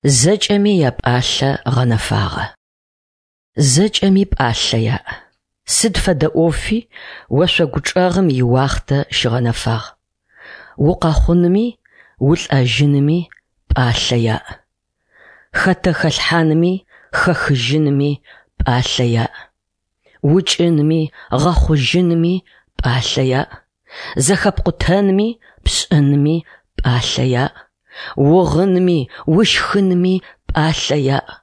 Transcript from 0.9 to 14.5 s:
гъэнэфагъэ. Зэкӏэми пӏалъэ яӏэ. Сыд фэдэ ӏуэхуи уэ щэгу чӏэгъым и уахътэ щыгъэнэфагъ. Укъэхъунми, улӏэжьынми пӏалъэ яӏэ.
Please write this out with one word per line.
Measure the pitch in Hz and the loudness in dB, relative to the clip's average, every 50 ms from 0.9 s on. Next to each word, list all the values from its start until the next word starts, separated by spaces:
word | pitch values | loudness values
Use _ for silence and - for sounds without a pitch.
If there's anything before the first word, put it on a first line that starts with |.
| - - - 127 123 123 123 - - - 135 135 139 - - | -2 -2 -2 0 0 0 -2 -2 -4 -2 -2 -2 -2 -2 -4
гъэнэфагъэ. | - 127 123 123 120 117 110 - - 107 104 101 90 76 - - - - _ _ _ _ _ _ _ _ _ _ _ _ _ _ _ _ _ _ _ _ | -2 0 0 2 2 0 -2 -2 -4 -4 -4 -4 -4 -4 -8 -10 -10 -12 _ _ _ _ _ _ _ _ _ _ _ _ _ _ _ _ _ _ _ _
Зэкӏэми | - 147 135 123 151 202 214 - - - 196 190 190 196 | -2 0 2 2 2 0 0 0 0 2 2 2 2 2
пӏалъэ | 196 - - 139 117 113 - - - - 113 113 | 0 -2 -2 -2 -2 -2 -2 -4 -2 -2 -2 -2
яӏэ. | 113 131 - - - - - - _ _ _ _ _ _ _ _ | -2 -4 -4 -6 -10 -14 -14 -18 _ _ _ _ _ _ _ _
Сыд | - - - - 226 175 | -4 -2 0 0 0 -2
фэдэ | - - 196 175 - - 156 | 0 0 0 0 0 0 0
ӏуэхуи | - - 165 165 147 - - - 214 233 - _ - - - - - - - | 2 2 0 0 0 -2 -4 -4 -4 -4 -4 _ -20 -20 -20 -20 -20 -20 -10
уэ | _ 117 139 180 | _ 0 0 0
щэгу | 175 - - 175 143 - 151 | 2 2 0 0 0 -2 -6
чӏэгъым | - - - 180 180 185 170 185 196 165 | -6 -2 -2 0 0 2 2 2 0 2
и | 135 127 | 2 2
уахътэ | 127 120 123 131 135 135 - - - - 139 139 139 - | 2 2 2 2 2 0 -2 -4 -4 -2 -2 -2 -2 -4
щыгъэнэфагъ. | - - - 123 117 127 120 117 113 - - 120 113 117 - - - _ _ _ _ _ _ _ _ - - - - - - - - | -4 -2 -2 -2 -2 0 0 -2 -2 -2 -4 -4 -4 -4 -6 -12 -20 _ _ _ _ _ _ _ _ -20 -20 -20 -20 -20 -20 -20 -4
Укъэхъунми, | - 143 151 180 - - 160 156 - - - 170 175 175 175 185 208 226 240 - _ _ _ _ - - _ _ _ | 0 0 0 2 2 0 0 2 2 2 4 4 2 4 2 2 0 0 -2 -6 _ _ _ _ -20 -20 _ _ _
улӏэжьынми | 131 139 - - - - 143 135 127 123 110 - 147 143 143 139 139 147 160 175 170 _ - _ _ _ _ _ _ _ | 0 0 0 0 0 -2 0 0 2 0 2 2 2 2 2 2 2 2 0 0 -4 _ -16 _ _ _ _ _ _ _
пӏалъэ | - - 127 120 113 - - - 127 120 113 | -2 0 0 0 0 -2 -2 -2 0 0 0
яӏэ. | 113 107 - - - | 0 -2 -4 -6 -14